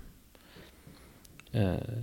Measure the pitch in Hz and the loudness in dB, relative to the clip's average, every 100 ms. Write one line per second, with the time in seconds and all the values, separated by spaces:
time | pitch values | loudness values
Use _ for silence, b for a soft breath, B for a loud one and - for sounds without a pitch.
0 | - - - - b b b b b b | -8 -16 -20 -20 b b b b b b
1 | b b b - - 117 92 82 - 113 | b b b -20 -2 4 4 4 0 -4